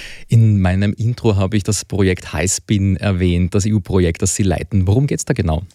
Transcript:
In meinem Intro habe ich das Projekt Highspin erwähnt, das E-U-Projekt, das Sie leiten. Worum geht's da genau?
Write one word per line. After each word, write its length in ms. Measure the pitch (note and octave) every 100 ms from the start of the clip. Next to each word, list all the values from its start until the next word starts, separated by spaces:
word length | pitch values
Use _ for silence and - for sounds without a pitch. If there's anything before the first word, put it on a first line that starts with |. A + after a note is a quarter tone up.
| - - -
In 320 | A#2+ A2 G2+
meinem 320 | F#2 F#2+ G2+
Intro 440 | - A2 A#2+ A#2 G2+
habe 200 | F#2+ G#2
ich 60 |
das 240 | G#2 G#2 -
Projekt 480 | G2+ F#2+ F2+ -
Highspin 600 | D2 F#2 - - G#2+ G2 F#2
erwähnt, 580 | G#2 F2+ F2+ F2 F2
das 100 | G#2
E-U-Projekt, 560 | G#2 G#2+ - G2 F2 -
das 160 | F#2+ -
Sie 60 |
leiten. 440 | G2 F2 - G2 F#2
Worum 200 | A2 C#3+
geht's 180 | D#3+
da 80 | -
genau? 300 | C3 F2+ D#2+ F#2